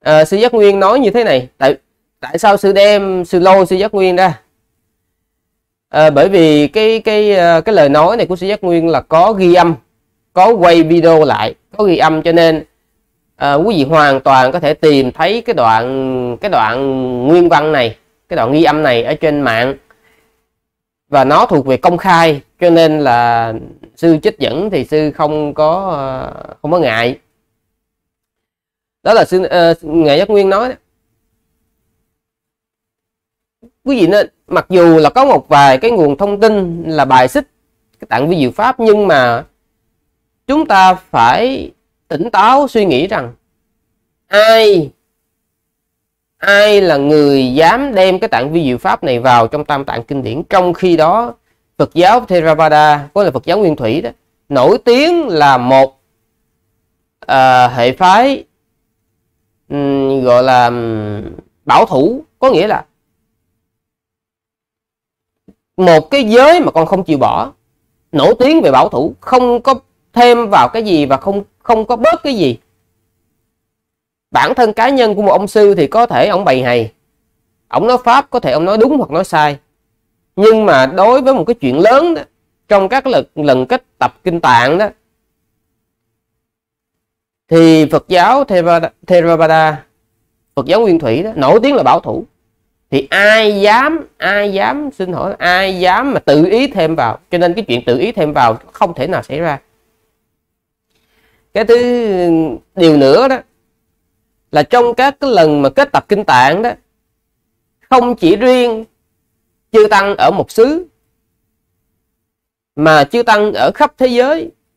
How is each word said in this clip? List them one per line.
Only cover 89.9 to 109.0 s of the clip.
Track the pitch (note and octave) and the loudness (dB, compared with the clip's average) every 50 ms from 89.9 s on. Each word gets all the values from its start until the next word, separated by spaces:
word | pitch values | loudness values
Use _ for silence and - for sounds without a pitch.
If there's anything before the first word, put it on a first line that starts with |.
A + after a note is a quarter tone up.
| _ _ _ _ _ _ _ _ _ _ _ _ _ | _ _ _ _ _ _ _ _ _ _ _ _ _
Phật | - C3+ | -10 -4
giáo | B2+ E3+ G#3 | -2 0 0
Nguyên | A#3 G#3 F3 E3 | 2 2 0 0
Thủy | D3+ A#2 A2+ C#3 | 0 -2 -2 -4
đó, | F#3 A3 A3 | -4 -8 -6
nổi | D#3 C3+ C3 E3+ A3+ | -4 0 2 2 2
tiếng | G#3+ C#4 C#4+ | 2 0 0
là | A#3 | 0
bảo | D3+ B2+ C3+ E3+ | 2 2 0 0
thủ. | - C3+ - C3 - _ _ _ _ _ _ _ _ _ _ _ _ _ | -2 -6 -10 -10 -12 _ _ _ _ _ _ _ _ _ _ _ _ _
Thì | - C3+ C#3 - | -6 -6 -4 -4
ai | - F#3+ G3+ G#3 A3 A3+ A3 G#3 G#3 G3+ | -2 0 2 2 2 2 0 0 0 0
dám, | G3 G#3 G#3+ A#3+ C4 D4+ D#4+ D#4+ C#4 _ _ _ | 0 2 2 2 0 -2 -4 -6 -8 _ _ _
ai | - F3+ G3+ G3+ G#3 G#3 | -6 -4 -4 -4 -4 -4
dám, | F#3+ F#3+ G3+ A3 C4+ C#4+ D4+ C#4 | -4 -4 -4 -4 -4 -6 -10 -12
xin | - _ F#3+ F3+ | -10 _ -10 -8
hỏi, | F3+ C3+ C#3 F#3 G3+ - | -8 -8 -8 -8 -8 -6
ai | - F3 F3+ F#3 G3 F#3+ F#3+ F3+ | -4 -2 -2 -2 -2 -4 -4 -2
dám | F3 F3+ F3+ G#3 B3+ C#4+ | 0 0 0 0 -2 -2
mà | B3 D#3+ | -4 -4
tự | - - C#3+ D3+ D#3+ | 0 0 2 2 2
ý | F#3 G3 A#3 C4+ | 2 2 0 -2
thêm | C4+ - G3 E3 D#3+ D#3+ | -2 -2 -4 -4 -2 -2
vào? | D3+ B2+ A2+ A2 - _ _ | -2 -4 -4 -4 -8 _ _
Cho | - F3 | -4 -2
nên | F3 F3 F3 | -2 -2 -2
cái | G#3+ G#3+ | -4 -6
chuyện | - B2 B2 - | -4 -6 -4 -2
tự | - A#2+ C#3 | -2 -2 -2
ý | - A3 | -2 -6
thêm | A#3+ G#3 D#3+ D3+ | -4 -4 -4 -4
vào | D3 D3 C3 A#2 A2+ A2+ - - | -2 0 0 0 -2 -4 -10 -20
không | _ - G#3+ F#3 E3+ | _ -4 -4 -4 -4
thể | - C3 | -6 -8
nào | E3 F#3 C3+ | -6 -6 -8
xảy | G#2+ _ C3 D3 | -8 _ -10 -8
ra. | E3+ E3 C#3+ B2+ _ _ _ _ _ _ _ _ _ _ _ _ _ _ _ _ _ _ _ _ _ _ _ _ _ _ _ _ _ _ _ _ _ _ _ _ _ _ | -6 -6 -8 -8 _ _ _ _ _ _ _ _ _ _ _ _ _ _ _ _ _ _ _ _ _ _ _ _ _ _ _ _ _ _ _ _ _ _ _ _ _ _
Cái | _ G3 A3+ | _ -6 0
thứ, | G#3 A#3 A#3+ B3 B3 B3 A#3+ A#3 G#3+ G3 F3+ F3+ F3 E3 D#3+ D#3+ D3+ A#2 - _ _ _ | 2 2 2 2 0 -2 -2 -2 -4 -2 -2 0 0 0 0 -2 -4 -6 -12 _ _ _
điều | F#3+ E3+ E3 D#3 | 0 2 4 4
nữa | D3 C3+ C3+ C#3+ G3 B3+ C4+ | 4 4 4 4 2 2 0
đó, | C4 B3 - _ _ _ _ _ _ _ _ _ _ _ _ _ _ _ _ _ _ _ _ _ | -2 -4 -8 _ _ _ _ _ _ _ _ _ _ _ _ _ _ _ _ _ _ _ _ _
là | - D3+ | -2 -2
trong | D3+ - - B3 A#3+ A#3+ A#3 | -2 0 0 0 0 0 0
các | A#3+ B3+ C#4 C#4 _ | -2 -2 -2 -2 _
cái | C#4+ C#4 | -4 -2
lần | A#3+ F#3 D#3+ D#3 D3+ C#3+ | 0 2 2 2 2 0
mà | C#3 C3+ | -2 -2
kết | C#3 - C#4+ C#4 | 0 0 -2 0
tập | - A#3 - _ | -2 -6 -4 _
kinh | G#3 G3+ G#3 | -6 -4 -2
tạng | - C#3+ B2 B2+ C#3 D#3 F#3 | 0 2 2 2 2 0 -2
đó, | A3+ A#3+ - _ _ _ _ _ _ _ _ _ _ _ _ _ _ _ _ _ _ _ _ _ _ _ | -4 -6 -8 _ _ _ _ _ _ _ _ _ _ _ _ _ _ _ _ _ _ _ _ _ _ _
không | B3+ B3+ A#3+ A#3+ A#3+ | 0 2 2 0 -4
chỉ | - - D#3+ F#3+ | -2 0 0 0
riêng | G3+ A#3 B3+ B3+ B3+ B3 A#3+ A3+ A3 A3+ _ _ _ | 2 2 2 2 2 0 -2 -4 -6 -10 _ _ _